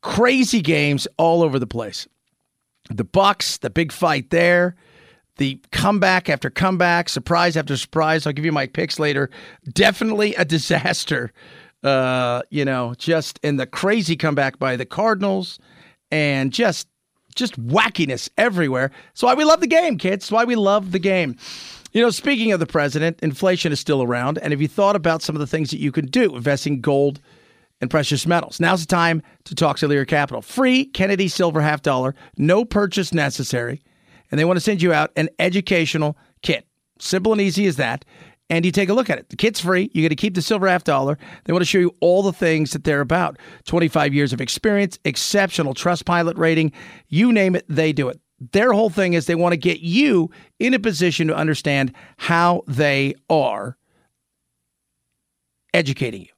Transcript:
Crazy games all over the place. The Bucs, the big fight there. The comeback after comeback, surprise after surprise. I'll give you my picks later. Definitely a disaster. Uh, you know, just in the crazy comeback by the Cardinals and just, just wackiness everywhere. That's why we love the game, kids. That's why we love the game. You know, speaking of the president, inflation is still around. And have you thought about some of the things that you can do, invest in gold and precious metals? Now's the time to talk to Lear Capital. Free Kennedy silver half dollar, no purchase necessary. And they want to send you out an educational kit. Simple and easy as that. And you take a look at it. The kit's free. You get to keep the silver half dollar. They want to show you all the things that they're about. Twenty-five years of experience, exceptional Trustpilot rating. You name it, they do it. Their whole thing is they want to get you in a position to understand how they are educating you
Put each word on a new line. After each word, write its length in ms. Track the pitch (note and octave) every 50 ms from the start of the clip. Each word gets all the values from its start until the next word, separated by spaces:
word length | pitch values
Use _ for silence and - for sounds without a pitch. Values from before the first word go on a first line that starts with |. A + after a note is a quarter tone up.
| -
Crazy 580 | - - F#3 A3+ B3 C4 C4+ B3+ - - A#3
games 480 | E3 C#3 E3 D3+ D3 D3 C#3+ C#3 - - _
all 260 | _ E3 E3 E3 E3+ E3+
over 160 | D#3 C3 C#3
the 80 | B2
place. 400 | G#2 - A#2 A#2+ G#2 F#2 - - _ _ _ _ _ _ _ _ _ _ _ _ _ _ _ _ -
The 140 | - - A#2
Bucs, 540 | - _ F#3+ G3 G3 G3+ - - - - -
the 120 | - B2
big 200 | G2 - E3+ D#3
fight 380 | - - - E3 D3+ C#3 B2 _
there. 460 | - E3+ E3+ F3 F3 F3 F3 F3+ F3 _ _ _ _ _ - _ _ _ _ _ _ -
The 200 | C#3 C3+ C3+ C3 _ _
comeback 580 | - - - - G#3 G#3 F3+ F#3+ F#3 F#3 F3+ -
after 220 | D#3 C3+ - D#3+
comeback, 580 | - - F3+ F#3 F#3+ F3 F3+ F3 E3+ F3 F3 -
surprise 480 | - - - - F3 E3+ E3+ F3 D#3+
after 220 | D#3+ D3+ D3 C#3+ B2+
surprise. 480 | - - - D#3 D#3+ D#3 D#3+ D#3+ D3
I'll 80 | D3+ C#3+
give 100 | C#3 D3+
you 80 | E3 D#3+
my 140 | D3 C3+
picks 320 | C3 _ - E3+ D#3 - -
later. 320 | D#3 D3+ C#3+ C3+ C#3 C3 - - - - - _ _ D3 A#2
Definitely 600 | - - - F#3+ - A3+ A3 A3 G#3 G#3+ G#3 -
a 100 | - F#3
disaster. 880 | C#3+ D#3 D#3+ C3 - E3+ D3 B2 F3+ F3+ - - - D#3+ C3 A#2+ A2+ _ _ - - - - - - _ _ -
Uh, 600 | C#3 C#3 C3 C3 B2+ B2+ B2+ B2+ A#2+ A#2+ B2 B2 _
you 160 | - D3 C#3+
know, 280 | C3+ C3+ B2+ B2+ A#2 B2 -
just 420 | - - E3 D#3+ D3 - - - -
in 140 | D#3 C#3+
the 100 | C3+ C3
crazy 500 | B2+ - - - F#3+ G#3 A#3 G3 D#3 E3
comeback 420 | C#3 - D#3+ D3 C#3+ C#3 C3+ C3 -
by 180 | - C3+ B2+
the 80 | B2 B2+
Cardinals 760 | - - - G#3 A3+ A3 G3 G3 G3+ F#3+ F#3+ F#3 F3 - - _ _ - - - - _ _ _ _
and 420 | - D#3 D3+ D3 C#3 C3+ C3+ C3+ B2+
just, 360 | - A#3 G#3+ E3 - - _ _ _ _ _ _ _ _ _ -
just 240 | - B3+ G#3 - -
wackiness 680 | A#2 A#2 C3+ G#3 A3+ A3+ - - E3+ C#3 C3 A#2+ - - _
everywhere. 540 | - G#3 A#3+ G3+ F3+ E3+ C#3 C3 B2+ C3 C3+ - - -
That's 160 | - _ - -
why 100 | B3 B3+
we 120 | C4 D4+
love 160 | D4+ D#4+ E4
the 60 | F4+
game, 300 | B3+ E4 D#4+ F4+ E4+ B3
kids. 300 | D#3+ - F#3 F#3+ G3 -
That's 60 | - G#3
why 120 | A3+ A#3
we 120 | A#3+ B3
love 360 | A3+ G#3 G3 G3+ G#3+ G3 F#3+ F3
the 60 | G3
game. 380 | E3+ G3 F#3+ F#3 E3+ C#3+ A#2 - - - - - - - - - - - _
You 100 | A3 A#3
know, 80 | A#3+
speaking 420 | F#3+ - - - C#4+ A#3 A3+ A3+ G#3
of 80 | F3
the 60 | D#3+
president, 520 | - - E3 D3 C#3+ B2+ D3+ D3+ E3 E3 _ -
inflation 500 | D#3+ C#3 - - F#3+ F#3 F3 - E3+ D3+
is 80 | C3+
still 220 | - - D3 C3+ B2+
around. 340 | A#2+ B2 A#2+ B2 C3 D3+ -
And 140 | - D3 D3+
have 80 | C#3
you 80 | D3 D3
thought 280 | - - G3+ G3 G#3
about 260 | G3+ D3+ E3+ D#3+ D#3+ -
some 120 | - D#3
of 60 | D#3
the 60 | D3
things 240 | C3+ - D#3+ D#3 B2+
that 80 | - -
you 120 | D3 D3
can 160 | B2+ - D#3
do, 300 | C3 C3+ B3 B3 G3 C#3+
invest 300 | B2 A#2 C#3 C#3+ C3+ -
in 160 | D3 D3 C3 A2+
gold 380 | D3+ C#3 C#3 C#3 C#3+ C#3 C#3+ _ _ - _ _ _ _ _ _ _ _ _
and 100 | - B2+
precious 360 | - D#3+ C#3+ - D3 C3+ -
metals? 340 | D#3+ E3+ E3+ D3+ - - -
Now's 220 | E3 E3+ F3+ F#3 D#3+
the 120 | - -
time 280 | F3 E3+ E3+ E3 D#3+ - _ _ _ _
to 100 | - -
talk 240 | C3+ E3+ D3+ D3 -
to 100 | - D3
Lear 160 | D3 C#3+ C3+
Capital. 380 | - - D3 C#3+ C#3 B2 A#2 G#2+
Free 420 | - - B3 C4 B3+ B3+ C4 C#4
Kennedy 440 | - _ - F#3+ G3 G3+ F3+ G3 F3+
silver 340 | - - F#3 E3+ D3+ D#3+ D3
half 180 | D3+ D3+ D3
dollar, 340 | _ D#3 C#3 B2+ B2+ C3 C#3 - - - _
no 300 | - C#3 D3+ F3+ G3+ A#3
purchase 480 | A3+ - G3+ G#3 G3 - - F#3 D3 -
necessary. 680 | E3 D3 C#3 B2+ - C3+ - - B2 A#2+ A#2+ C3 D3 _ _ _ _ _ _ _ - _ _
And 80 | - D3
they 60 | D#3
want 120 | E3+ F#3
to 60 | F3 D#3
send 180 | - G#3+ F#3
you 120 | E3 F3+ E3
out 180 | D3+ D3+ - _
an 120 | - D#3 D#3+ - _
educational 800 | D#3+ F#3+ F3+ G3+ F#3+ - G3 F3 E3 D3 - D#3+ D#3 D3 D3+ _ _ _ _ _ -
kit. 240 | - D#3 A#2+ - _ _ _ _ _ _ _
Simple 340 | - - - F#3+ F3+ A3 A3
and 80 | G#3
easy 260 | G3+ G3 D#3 F3+ G#3
as 100 | F#3+ D#3+
that. 280 | B2+ C#3 A#2 A2+ - - _ _ - - - _ _ _ _
And 160 | E3 E3 E3+
you 80 | F#3 -
take 160 | G3+ G3+ F3+
a 60 | G3+
look 160 | A#3+ C4 -
at 80 | D3+ B2
it. 100 | - _
The 80 | -
kit's 240 | - - A3 A3 -
free. 300 | E3 F3 F#3 F3+ F#3+ - _
You 80 | E3 D#3
get 60 | E3
to 80 | D#3
keep 180 | C#3 - G#3+ F3+
the 80 | F3+ D#3+
silver 260 | - A3 G#3 F#3 F#3+
half 160 | F3+ F3+ -
dollar. 340 | - D3+ C3+ C3+ C#3 D3 D3 - - - - _
They 80 | - D#3+
want 100 | F3+ F3+
to 40 |
show 120 | - - G3
you 160 | F3+ F3 F3 _
all 220 | - E3+ F3 F#3+ G3
the 100 | G3 E3+
things 400 | - - E3+ D#3+ D#3 D#3 C#3 -
that 120 | D#3+ -
they're 160 | - D3+ C#3+
about. 380 | C#3+ A#2+ D#3 E3+ F3+ D#3+ - - - - - - _
Twenty-five 480 | - - E3+ E3+ D#3+ - E3 D3 D3 C#3
years 200 | C#3+ C#3+ C3+ A#2
of 80 | A#2+
experience, 580 | C3 - - - - A3 G#3 G3+ G3+ G3 - - _
exceptional 720 | E3+ C#3 - - - - G3+ G3 F#3+ - - E3 C#3 A#2+
Trustpilot 600 | - - F3 F3 D#3+ - - F3 F3 E3+ E3 E3+
rating. 360 | - E3 E3 E3 D#3+ D#3+ D3+ - - - - - - _ _
You 240 | - D3+ A3 B3 A#3
name 240 | G#3+ G3 F#3 F3+
it, 80 | F3 - _
they 240 | D3+ C3+ D#3+ D#3 D3+
do 160 | C#3 C#3+ B2
it. 120 | B2+ - _ _ _ _ C3 A#2+ -
Their 200 | G3 G#3+ B3+ A3+
whole 180 | G3+ A3+ A3
thing 240 | E3 G#3 G3 F3+ F3
is 120 | E3+ C#3+
they 80 | - E3+
want 180 | E3 F3 F3 E3+
to 60 | D#3+
get 220 | B2+ F3 E3+ D#3
you 500 | D#3+ E3+ E3+ A3 C#4+ D4+ A#3+ F3+ E3 E3 - - - _ _ _
in 160 | A3 A#3+ B3+
a 40 | B3+
position 500 | G3+ A3+ F#3+ D3 F3+ F3+ D3+ - E3+ D#3
to 80 | D#3
understand 580 | - D#3 D#3 D3+ - - D3+ C#3+ C#3 C3+ B2+ - - - - _
how 460 | _ - - F3 E3+ E3+ F3 F3 F3 -
they 480 | - C#3 A#2 D3+ C#3+ C#3 C#3 C#3 C#3 C#3+ _ _ _
are 460 | E3 D#3 C3+ B2 G#2+ G2+ G2+ A#2+ B2+ _ _ _ _ _ _ _ _ _ _ _ _ _ _ _ _ _ _ _ _ _ _ _ _ _ _ _ _ _ _ _ _ _ _ _ _ _ _ _ -
educating 500 | E3+ E3+ C3+ C3+ - C#3+ A#2+ A2 G2 F2+
you 60 | _ _